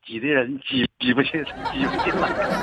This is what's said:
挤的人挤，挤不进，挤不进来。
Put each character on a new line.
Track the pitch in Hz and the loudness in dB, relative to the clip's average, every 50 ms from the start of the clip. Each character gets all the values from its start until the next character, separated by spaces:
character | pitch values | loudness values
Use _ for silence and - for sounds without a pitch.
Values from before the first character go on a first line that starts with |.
| _ | _
挤 | - 113 113 | -10 -8 -4
的 | 120 | 0
人 | 147 147 131 120 127 143 131 | 2 2 2 2 2 -2 -6
挤， | - - 135 131 120 - _ - | -6 -2 0 0 0 0 _ -2
挤 | 127 123 120 | 2 2 4
不 | 135 135 | 4 2
进， | - - 160 139 - - - - 906 | 2 0 -4 -4 -4 -8 -6 -6 -4
挤 | - 269 - | -2 0 -2
不 | - - - 466 | 0 0 0 0
进 | - - - | 0 2 2
来。 | - - - - 587 - - - | 0 0 0 0 0 0 0 -2